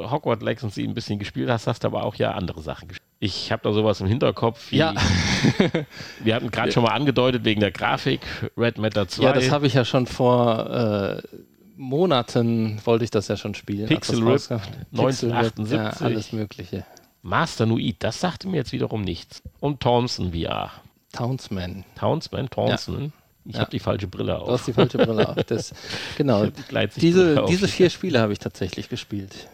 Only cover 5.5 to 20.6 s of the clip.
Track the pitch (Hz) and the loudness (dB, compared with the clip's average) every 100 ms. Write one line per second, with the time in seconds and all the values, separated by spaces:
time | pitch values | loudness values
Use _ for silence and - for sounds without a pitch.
5.5 | - 175 165 147 - - - 110 117 117 | 4 2 2 -6 -10 -18 -4 0 0 -2
6.5 | 107 127 131 117 104 - 123 127 123 110 | -2 0 4 4 4 2 4 2 2 2
7.5 | 104 104 - - 139 139 131 - - 120 | 2 2 2 0 0 0 -2 -4 -8 -8
8.5 | - 117 120 107 104 98 - 131 139 127 | 0 0 0 0 0 -2 4 4 6 4
9.5 | 147 143 127 117 131 123 - 127 123 120 | 4 4 4 4 2 0 2 4 6 4
10.5 | 113 - 123 113 104 98 50 - - - | 2 0 0 2 2 0 -4 -8 -18 -20
11.5 | _ - - 131 139 185 131 117 123 117 | _ -20 -14 -4 2 4 2 2 2 2
12.5 | 117 110 107 120 117 113 107 - 104 107 | 2 0 -2 2 2 2 0 0 -4 -4
13.5 | 101 - 101 104 160 - 127 113 135 - | -8 -6 -4 0 0 2 2 4 4 2
14.5 | 120 - - - 120 123 127 120 117 117 | -6 -6 -12 -8 0 2 2 0 2 0
15.5 | - 107 110 107 - 123 110 - 110 104 | 0 -2 -2 -2 -2 -2 -2 -4 -6 -6
16.5 | - 101 101 - - _ _ 90 113 160 | -8 -10 -10 -10 -18 _ _ -2 0 0
17.5 | - 113 117 139 - 107 - 180 - 190 | 0 0 2 -2 -4 -4 -2 -4 -4 -4
18.5 | 165 120 127 120 110 92 85 - - - | -4 -4 -4 -4 -2 -4 -6 -10 -18 -20
19.5 | - 139 143 123 120 123 - 92 82 - | -6 -4 0 2 4 2 -2 -4 -2 -4
20.5 | 53 | -4